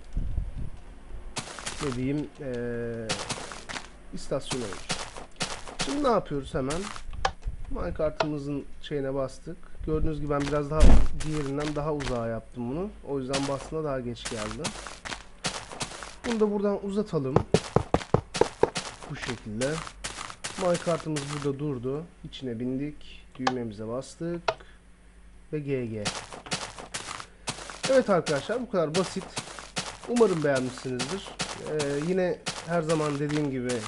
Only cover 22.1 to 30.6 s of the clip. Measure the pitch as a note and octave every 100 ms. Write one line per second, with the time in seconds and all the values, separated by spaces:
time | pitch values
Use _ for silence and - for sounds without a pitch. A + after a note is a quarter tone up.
22.1 | - D3+ - B2+ A2+ B2 C3 D3 D3 -
23.1 | - - - B2+ B2+ A2+ G#2 A2 B2 C3+
24.1 | - E3+ E3+ - - - - - - -
25.1 | - - - - D3+ C#3 C3 A#2+ A2 G2+
26.1 | - - - - - - - - - -
27.1 | - - - - - - - - C4 G#3+
28.1 | F3 - C#3+ - A3 A3+ F#3 D3+ E3+ F3+
29.1 | F#3+ - - - - - - - - -
30.1 | A#3+ G#3+ E3 D3 C3+